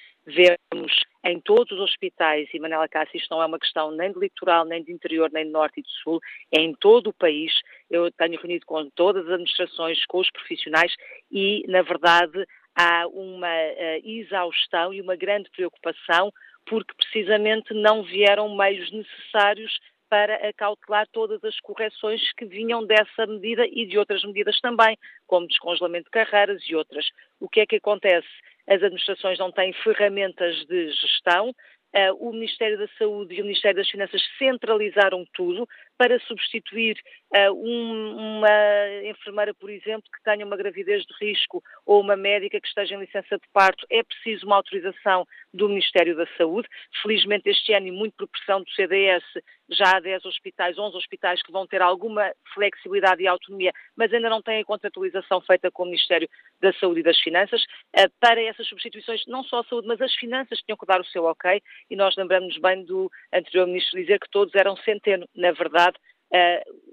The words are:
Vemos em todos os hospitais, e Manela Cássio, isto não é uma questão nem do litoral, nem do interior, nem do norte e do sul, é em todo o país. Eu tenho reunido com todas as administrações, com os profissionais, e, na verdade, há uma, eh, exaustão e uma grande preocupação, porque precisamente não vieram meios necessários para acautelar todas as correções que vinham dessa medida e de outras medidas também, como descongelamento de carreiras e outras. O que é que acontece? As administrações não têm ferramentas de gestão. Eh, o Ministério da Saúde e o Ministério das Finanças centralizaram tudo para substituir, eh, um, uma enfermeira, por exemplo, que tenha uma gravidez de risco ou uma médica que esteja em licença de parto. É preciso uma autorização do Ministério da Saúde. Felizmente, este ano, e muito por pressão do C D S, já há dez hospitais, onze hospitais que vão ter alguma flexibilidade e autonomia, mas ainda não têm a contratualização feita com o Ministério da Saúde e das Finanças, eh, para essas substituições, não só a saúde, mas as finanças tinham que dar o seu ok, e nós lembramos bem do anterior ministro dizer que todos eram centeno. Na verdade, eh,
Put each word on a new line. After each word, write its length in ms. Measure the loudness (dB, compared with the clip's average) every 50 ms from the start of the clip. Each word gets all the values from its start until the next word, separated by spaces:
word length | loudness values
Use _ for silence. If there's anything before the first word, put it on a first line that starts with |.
| -20 -20 _ _ _
Vemos 680 | -8 4 6 6 6 6 4 _ _ -10 -10 -4 -2 0 0 0 _ _ _ -6
em 160 | -4 -4 -4
todos 320 | 2 4 4 4 4 4 -2
os 80 | -6
hospitais, 680 | -4 -4 -4 -4 -6 -10 _ 0 0 2 2 0 -4 -6 -10
e 60 | -10
Manela 300 | -8 -4 -2 -2 -2 -2
Cássio, 280 | -2 -4 -4 -4 -6
isto 140 | -10 -10 -6
não 120 | -2 -2 -2
é 40 |
uma 120 | -2 -2 -4
questão 320 | -6 -4 -2 -2 -4 -4
nem 220 | -4 -4 -6 -6 -4
do 80 | -4
litoral, 460 | -4 -6 _ -4 0 2 4 4 2
nem 160 | 0 -4 -10 -8
do 80 | -10
interior, 400 | -14 -10 -8 -6 0 0 0 0 0
nem 140 | -4 -6
do 60 | -4 0
norte 280 | 0 0 0 _ -8
e 20 | -14
do 60 | -14 -16 -12 -6
sul, 180 | -4 -6 -6 -6 -10 -20 -20 -10 0 2
é 80 | 2
em 140 | 2 2 -4
todo 340 | 0 6 8 8 8 6 2
o 60 | -4
país. 380 | 0 0 0 2 0 -4 -2 -2 -2 -2 _ -20 -20 _ -4
Eu 200 | -2 0 0 0 -2
tenho 260 | -2 -2 -2 -2 -6
reunido 280 | -8 -8 -8 -8 _
com 220 | -6 -6 -6 -6 -8
todas 340 | _ 2 2 2 2 0 -2
as 60 | -4 -4
administrações, 720 | -4 -2 -4 -4 -4 -4 -6 -6 -6 -6 -4 -2 -2 -4
com 120 | -2 -2 -2
os 120 | -2 -2
profissionais, 640 | -4 -6 -12 -10 -10 -8 -8 0 2 2 2 2 0 -8 -14 -20 -20 -20 _ _
e, 340 | -4 -2 0 0 0 -2 -4 0
na 140 | 2 2 2
verdade, 600 | 2 -2 0 4 4 6 6 4 2 -2 -8 -10 _ _ _ _ _ 0
há 300 | 2 2 4 4 2 0 -2
uma, 400 | -8 -10 -14 -14 -12 -8 -6 -4
eh, 520 | -2 -2 -2 -4 -4 -6 -6 -6 -6 -6 -8
exaustão 880 | -10 -12 -12 -10 -6 -4 -4 -4 -2 -2 -4 -4 -2 -2 -2 -2 -2 -4
e 80 | -10
uma 160 | -6 -6 -6
grande 320 | -6 -2 -2 -2 -4 -4 -8
preocupação, 840 | _ -6 -6 -6 _ _ -10 -10 -10 -8 -4 0 2 2 2 2 -4 _ _ -20 _ _ _
porque 280 | -6 -6 -6 -6 -6 -4
precisamente 800 | -6 -4 -2 -2 -4 0 2 2 2 4 2 0 -2 -2 -6 -6
não 280 | 0 4 4 2 2 0
vieram 520 | -6 0 4 4 4 6 4 2 -4 0
meios 340 | 0 0 0 0 -2 -8 -12 -12
necessários 800 | -12 -12 -12 -18 -20 -20 -4 2 4 4 4 2 0 -4 -10 -10 -10 _ _ _ _ _ 0
para 400 | 2 2 2 2 0 -2 -4 -6
acautelar 580 | -6 -4 -4 -4 -4 _ _ -2 0 0 0 _ -4
todas 300 | -6 -4 -4 -6 -6 -8
as 140 | -8 -10 -10
correções 600 | _ -14 -8 -6 -6 -6 -6 -6 -6 -4 -4 -2 -4 -4 -4
que 80 | -6 -14
vinham 400 | -14 -10 -8 -4 -4 -4 -4 0
dessa 420 | 2 2 2 2 2 -2 -6 -6
medida 380 | -4 -4 -8 -6 -6 -2 -2 -2
e 200 | -2 -2 -6 -8
de 120 | -2 0 -2
outras 260 | 0 0 -2 -6 -6
medidas 340 | -6 -4 -4 -4 -2 -2 -2
também, 360 | -2 -4 2 4 4 4 4 0 _ -20 -20 -20 _
como 200 | 0 0 0 0
descongelamento 600 | 0 -4 -4 -2 -2 -4 -4 -4 -4 -4 -6 -10
de 40 | _
carreiras 500 | -2 -2 0 2 4 2 4 2 0 -6 -8 -6
e 60 | -4
outras. 320 | -4 -4 _ -8 -8 -8 -8 _ _ _ _ _ _
O 100 | -14 -2
que 120 | 2 2
é 60 | 2
que 100 | 2 0
acontece? 500 | -2 0 0 -2 0 2 2 2 2 2 -4 -20 -20 _ -20 _ _ _ 2
As 140 | 2 4 4
administrações 560 | 0 -2 -2 -6 -6 -6 -4 -4 -4 -4 -2
não 140 | -4 -6 -2
têm 200 | -2 -2 -2 -2 -4 -2
ferramentas 800 | 0 2 2 2 0 2 0 -4 -4 -2 -2 -2 -2 -2 -4 -8
de 260 | -4 -4 -4 -2 -2 -4
gestão. 600 | -4 -2 -2 -2 -2 0 2 2 2 0 -2 -6 _ -18 -20 _ _ _ _ 0
Eh, 200 | 2 2 2 0
o 200 | -2 -6 -8 -8
Ministério 460 | -8 -8 -8 -6 -4 -2 -2 -2 -4
da 80 | -6 -10 _ -2
Saúde 360 | -2 -2 -2 -4 -10 -10 -8
e 60 | -8
o 40 | -6
Ministério 320 | -4 -4 0 2 2 2
das 140 | 2 -2 -4
Finanças 300 | -4 -6 -8 -6 -4 -4 -6 -6 -6 -2
centralizaram 840 | 0 0 0 0 0 0 0 0 0 0 4 4 4 4 4 -2 -8 _ _
tudo 340 | -6 -4 -4 -4 -4 -6 -10 -12 -20 -20 _ _ 2
para 200 | 4 4 4 2
substituir, 760 | 0 -4 -8 -8 -8 -6 -6 -8 -10 -10 -6 -2 -2 -2 -2 -4 -10 -20 -20 -20 _ _ 4
eh, 160 | 4 6 6
um, 880 | 4 0 -4 -6 -4 -4 -4 -6 -6 -6 -8 -8 -10 -8 -8 -8 -4 2
uma 100 | 4 6 6 6 6 4 4 2 0 -2 -6 -10 -10
enfermeira, 480 | -12 -12 _ -16 -12 -4 -4 -4 -4 -4
por 160 | _ -14 -16
exemplo, 360 | -16 -12 -10 -10 -10 -10 -10 _ -20
que 80 | -10 -4
tenha 240 | -2 -2 -2 -4
uma 100 | -10 -8
gravidez 460 | -6 -6 -8 -8 -8 -4 -2 -2 -4 -4
de 120 | _ -12 -8
risco 420 | -6 -4 -2 -2 -4 -4 -6 -12 _ -12 -20 -16 _
ou 160 | 4 6 6
uma 160 | 6 4 0
médica 440 | 0 2 0 0 0 0 -4 -6 -6
que 80 | -8 -6
esteja 260 | -6 -6 -6 -6 -6
em 60 | -10
licença 360 | -12 -8 -8 -10 -6 -4 -6
de 100 | -8 _ _ 4
parto. 320 | 6 6 6 4 2 -6 -2
É 120 | 0 0 0
preciso 440 | _ -8 -12 -8 -8 -8 -8 0
uma 100 | 2 2
autorização 720 | 2 2 0 -8 -6 -6 -6 -10 -4 0 2 2 2 0 _ -12 -20 -20 _ _
do 160 | -2 0 0
Ministério 480 | 2 0 0 2 2 2 2 2 2
da 100 | -2 -4 -6 0 0
Saúde. 300 | 0 0 0 -4 -6 -6 -12 -20 -20 _ -12 -10 -2
Felizmente, 480 | -2 2 2 2 2 0 -2 0 0
este 220 | 0 0 2 2 2
ano, 160 | 2 0 -2
e 20 |
muito 240 | -8 -6 -6 -6 _
por 120 | -8 -12 -12
pressão 340 | -12 -14 -4 -2 -2 -2 -2
do 80 | -6
C 160 | -4 -2 -2
D 200 | 0 2 2 4
S, 180 | 4 2 2 0 -6 -16 -16 -16 _ _ _ _ _
já 280 | -2 2 4 4 4
há 40 | 4
dez 240 | 2 -2 -6 -6 -6
hospitais, 540 | -8 -12 -10 _ -14 -8 -4 -4 -4 -4 -4
onze 180 | -8 -8 -8
hospitais 460 | -10 -12 -12 -12 -4 -2 -2 -2 -2 -6
que 100 | -6 -6
vão 140 | -8 -6
ter 160 | -4 0 2 2
alguma 500 | 2 2 0 -4 -6 -2 -2 -2 -2 -4 _ _ -20 -4
flexibilidade 680 | -2 -2 -2 -2 -4 -12 -4 -4 2 2 2 2 4 2
e 40 |
autonomia, 460 | 0 0 0 -4 -12 -10 -2 -2 -2 -2 -4 -16 _ _
mas 180 | -2 -2 0 0
ainda 180 | 0 0 0
não 100 | -2 -2
têm 200 | -2 -4 -4 -4
a 40 | -4
contratualização 760 | -4 -6 -6 -6 -10 -8 -6 -6 -4 -4 -6 -4 -2 -2 -2 2
feita 280 | 4 2 4 2 -2
com 120 | _ -4 -8
o 40 |
Ministério 420 | -6 -2 -2 0 2 2 0 0 -2 _ _ _ _ _ 2
da 120 | 2 2 2
Saúde 260 | 2 0 0 0 2
e 40 | 2
das 140 | 4 4 4
Finanças, 420 | 2 2 2 0 0 2 0 -2 -2 -2 -6 -20 _ _ 4
eh, 140 | 4 4 4 _ 4
para 200 | 4 6 6 6
essas 260 | 2 -4 -6 -8 -12 -12
substituições, 540 | -12 -12 -14 -14 -14 -14 -10 -8 -6 -6 -6
não 160 | -8 -8 -10 -8
só 160 | -4 -4 -4
a 40 | -4
saúde, 240 | -2 -6 -6 -4 -4
mas 120 | -4 -2
as 140 | -2 -2 -2
finanças 460 | -4 -4 -4 -6 -6 -6 -6 -8 -10
tinham 180 | -6 -8 -10 -10
que 80 | -2
dar 140 | 0 0 0
o 60 | 0
seu 180 | -2 -4 -2 0
ok, 360 | 0 0 _ 0 0 0 0 _ _ -20 -20 _ _
e 60 | -2
nós 200 | 2 2 2 2
lembramos 400 | 0 0 2 2 0 0 -2 -10 0
bem 260 | 0 0 0 0 -4
do 260 | -6 -4 -4 -4 -4 _ -12 -20 _ -2
anterior 340 | -2 -2 0 2 2 2
ministro 340 | 2 0 -2 -2 -4 -4 -6
dizer 180 | 0 0 0 0
que 120 | 0 -2
todos 240 | 0 0 0 2 4
eram 220 | 2 2 2 0 -4
centeno. 480 | -2 -2 -2 0 0 0 0 0 -2 -10 _
Na 180 | 0 0 0 2
verdade, 440 | 0 -4 0 4 4 4 4 4 0 _ _ _ _ _ 0 2
eh, 300 | 4 4 4 4 0 -4 -10 -18 -20 _ _